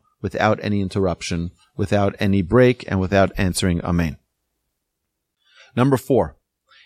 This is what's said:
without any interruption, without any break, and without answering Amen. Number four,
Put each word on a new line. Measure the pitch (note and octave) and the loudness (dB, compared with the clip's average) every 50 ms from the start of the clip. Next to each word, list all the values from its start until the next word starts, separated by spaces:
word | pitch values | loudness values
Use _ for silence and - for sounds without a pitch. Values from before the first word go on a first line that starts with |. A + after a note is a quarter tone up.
| _ _ _ _ | _ _ _ _
without | - G2+ - - G2+ G#2+ G#2+ - | -8 -6 -2 0 0 0 0 0
any | - G#2 G#2 G2+ | -2 -4 -2 -2
interruption, | G2 F#2 - G2+ G2 F2+ E2+ - - - F2+ E2+ E2+ F2 - _ _ _ _ | -4 -4 -2 -2 -2 -2 -2 -4 -6 -6 -6 -6 -6 -8 -10 _ _ _ _
without | - G2+ - G#2+ G2+ G2+ G2+ - - | -6 -2 0 0 0 0 0 -2 -2
any | A2 G2 G2 G2 F2+ | 0 0 2 2 2
break, | D#2+ G#2+ B2+ B2+ B2 B2 - - | 2 4 4 6 4 2 0 -4
and | - G2+ F#2+ | -2 -2 -2
without | F#2 F#2 G2 G2 F#2+ F#2 - | 0 2 2 2 2 2 0
answering | - G2+ F2+ E2+ - - F#2 E2+ E2+ | -2 -4 -2 -2 -2 0 0 -2 -2
Amen. | - E2+ F2 E2+ E2+ D#2 C2+ - _ _ _ _ _ _ _ _ _ _ _ _ _ _ _ _ _ _ _ _ _ _ _ _ _ _ _ - - _ - | -2 -2 0 0 0 -2 -4 -10 _ _ _ _ _ _ _ _ _ _ _ _ _ _ _ _ _ _ _ _ _ _ _ _ _ _ _ -20 -20 _ -2
Number | A2+ B2 C#3+ C3+ | 0 2 2 2
four, | A#2+ - - C#3 A2 F2 D2 - _ _ _ _ _ _ _ _ - _ | 0 0 2 2 2 0 0 -6 _ _ _ _ _ _ _ _ -20 _